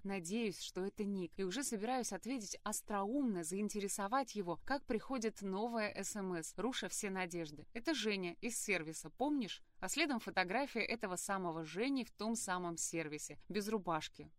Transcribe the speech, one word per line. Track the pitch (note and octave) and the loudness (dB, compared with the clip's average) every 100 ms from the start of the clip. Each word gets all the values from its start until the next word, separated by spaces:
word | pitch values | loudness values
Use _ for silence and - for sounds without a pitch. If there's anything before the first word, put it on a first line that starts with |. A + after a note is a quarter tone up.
Надеюсь, | G3 G3 E3 A3 A3 E3+ | -4 -2 0 2 2 0
что | - F3+ | -6 -2
это | F#3+ - | -2 -2
ник. | G3+ G3 E3+ - | -2 0 -2 -2
И | |
уже | F#3+ G#3 | 0 0
собираюсь | C#4+ G#3+ A3 C4 A#3 | 0 0 2 2 0
ответить | F#3 A3 C4 G3+ - | -2 -2 -2 -4 -6
остроумно, | G#3 G#3+ - G#3 G3+ C#4 B3+ F#3 | -2 -2 0 0 2 2 4 2
заинтересовать | E3 F#3+ G#3 G#3 G3 - G3+ C4 C4 G#3 | 0 0 0 0 0 0 2 2 2 -2
его, | F3 D#3+ | -2 -2
как | - C#4 | 0 0
приходит | - A3+ - C4 A3 - | 0 -2 0 0 0 0
новая | G3 F#3+ A#3 A#3 G#3 | -2 0 0 2 0
С | - G3 | -2 -4
М | G#3+ F#3+ E3+ | -2 -2 -2
С, | D#3+ - | -4 0
руша | G#3 B3+ G3 | 0 0 -2
все | - G#3 | -2 -2
надежды. | F#3+ F3+ F3 D#3 D3 - | 0 0 -2 -4 -6 -10
Это | A#3 C#4 | -4 2
Женя | C#4+ G#3+ G3 F3+ E3+ | 2 4 2 0 -2
из | A#3 - | -2 -2
сервиса, | - F#3 D#3 D#3+ - | 2 2 0 -6 -6
помнишь? | - C#4+ D4 G3+ - - - | 0 2 4 0 -4 -12 -6
А | F#3 | 0
следом | C4+ D#4+ A#3+ | 2 4 2
фотография | G3+ F#3 F3+ A3 C#4 A#3 | 0 2 4 4 2 0
этого | - A#3 G3+ F3 | 0 0 0 -2
самого | - G3 F3+ D#3+ | 0 0 0 0
Жени | D#3 E3 B3+ C#4 | -2 0 2 2
в | A3+ | -2
том | - G#3+ A3+ | -2 0 0
самом | - F3+ F3 E3 | 0 0 0 -2
сервисе, | - E3 D#3 D3 - D3+ - | -2 0 -2 -4 -6 -10 -4
без | F#3+ G3+ | 0 2
рубашки. | A3 F3+ D#3+ - - D3 | 0 2 0 0 -8 -16